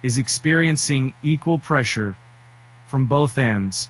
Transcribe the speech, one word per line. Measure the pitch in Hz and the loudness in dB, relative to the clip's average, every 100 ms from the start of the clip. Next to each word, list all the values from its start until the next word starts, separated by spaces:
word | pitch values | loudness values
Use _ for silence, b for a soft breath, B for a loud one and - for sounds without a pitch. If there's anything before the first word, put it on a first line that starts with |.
is | 127 120 | 0 -2
experiencing | 131 - 156 165 160 151 - 139 131 - | -2 -2 0 2 2 0 0 0 -2 -4
equal | 151 156 - 165 | -2 0 0 -2
pressure | - 147 117 - 104 92 - - - - - - - | 0 0 0 -2 -4 -6 -16 -20 -20 -20 -20 -20 -6
from | 139 131 | -2 2
both | 143 147 - | 2 2 2
ends | 123 107 98 95 - | 0 2 -2 -4 -10